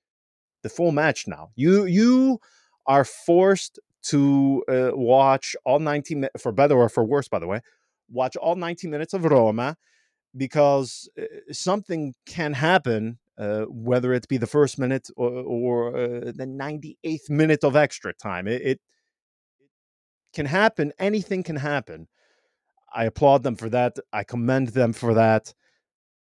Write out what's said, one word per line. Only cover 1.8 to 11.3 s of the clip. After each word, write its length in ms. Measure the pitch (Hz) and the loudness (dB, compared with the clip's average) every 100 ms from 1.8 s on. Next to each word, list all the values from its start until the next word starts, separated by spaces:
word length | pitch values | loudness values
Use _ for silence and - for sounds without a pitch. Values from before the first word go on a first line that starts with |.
| 190 | 4
you 540 | 180 233 254 262 240 _ _ _ _ - | 2 4 4 2 0 _ _ _ _ 0
are 200 | 139 131 | 2 2
forced 760 | - - 170 190 190 - - - _ | -2 2 4 4 2 -4 -16 -20 _
to, 600 | - 147 139 139 139 135 - | -2 2 4 4 2 0 0
uh, 240 | 127 127 | 0 0
watch 600 | 135 120 131 135 135 - - - | 0 4 4 6 2 -2 -8 0
all 140 | 147 | 0
ninety 360 | 156 147 - 147 | 0 -4 -4 -6
mi-, 120 | 135 - | -6 -6
for 140 | 131 | -4
better 260 | 104 143 131 | 2 4 4
or 120 | 117 | 4
for 160 | - 113 | 2 0
worse, 240 | 143 - | 0 -2
by 100 | 98 | -4
the 80 | 85 | -4
way, 140 | 104 - _ _ _ _ | -6 -8 _ _ _ _
watch 260 | 120 127 - | -6 -6 -4
all 200 | 160 175 | -4 -2
ninety 340 | 170 170 170 | -4 -8 -8
minutes 240 | 147 160 | -8 -6
of 100 | 196 | -2
Roma 540 | 165 139 110 110 127 160 _ _ _ _ _ 131 | 2 4 4 2 -4 -8 _ _ _ _ _ -10
because, 720 | 135 151 143 139 127 - - - | -4 2 4 4 0 -10 -18 -14
uh, 60 | - | -14